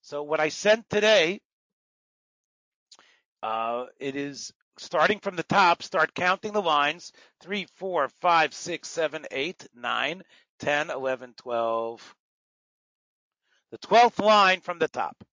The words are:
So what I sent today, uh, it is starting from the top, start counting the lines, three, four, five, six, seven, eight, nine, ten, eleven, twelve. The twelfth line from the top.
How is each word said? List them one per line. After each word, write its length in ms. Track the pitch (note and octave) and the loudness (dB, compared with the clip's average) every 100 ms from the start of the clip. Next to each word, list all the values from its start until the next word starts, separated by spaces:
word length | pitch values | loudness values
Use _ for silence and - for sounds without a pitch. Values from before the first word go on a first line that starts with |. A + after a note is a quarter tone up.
So 220 | - D3 | -10 -10
what 160 | D3 D#3 | -4 -2
I 100 | D3+ | -2
sent 400 | - G3+ A3 - | 0 2 2 2
today, 520 | G#3 G#3 G#3+ E3 G3 _ _ _ _ _ _ _ _ _ _ _ _ _ _ _ - _ _ _ _ | 0 4 4 4 -2 _ _ _ _ _ _ _ _ _ _ _ _ _ _ _ -20 _ _ _ _
uh, 420 | A2 A2+ A2+ A#2+ B2+ _ | -6 -4 -4 -4 -8 _
it 160 | C#3 C#3 | -10 -8
is 380 | C#3+ C3+ - _ _ - | -8 -10 -16 _ _ -20
starting 400 | - E3+ F3 G#3 | -4 0 2 0
from 160 | G3 F3+ | -4 -8
the 80 | |
top, 400 | - F#3+ F3+ E3+ | 0 4 4 2
start 320 | - F#3 D#3 - | -2 0 0 0
counting 380 | F3+ F#3+ G#3+ | -2 -2 -2
the 80 | G#3 | -4
lines, 500 | F3 D3+ C#3+ E3+ - _ _ _ | 0 2 0 -4 -14 _ _ _
three, 260 | E3 G3+ F3 _ | -10 -8 -8 _
four, 340 | F#3+ F3 C3 _ | -6 -2 -2 _
five, 340 | F3+ E3 D#3 - | 2 2 2 -4
six, 320 | - E3 - | -10 -10 -10
seven, 380 | - D#3 D3+ D3 | -6 -6 -6 -10
eight, 380 | C3+ D#3 - - A#2+ | -8 -8 -10 -20 -10
nine, 480 | A#2+ A#2 C3 F3+ - _ _ _ | -6 -4 -4 -8 -16 _ _ _
ten, 300 | C#3+ D3 D#3+ | -2 -2 -4
eleven, 460 | C3+ C3 B2+ B2 A#2 | -6 -6 -6 -10 -18
twelve. 760 | B2+ A#2 A2+ A2+ A#2 A#2 - _ _ _ _ _ _ _ _ _ _ _ _ _ _ _ _ | -6 -4 -2 -2 -6 -12 -20 _ _ _ _ _ _ _ _ _ _ _ _ _ _ _ _
The 80 | A2+ | -20
twelfth 420 | - A3 A#3+ - | 2 6 6 4
line 420 | G#3 G#3+ F#3+ F#3 | 4 6 6 4
from 180 | - E3+ | -4 -4
the 80 | D#3 | -4
top. 280 | - A#2 - - | -2 -8 -8 -20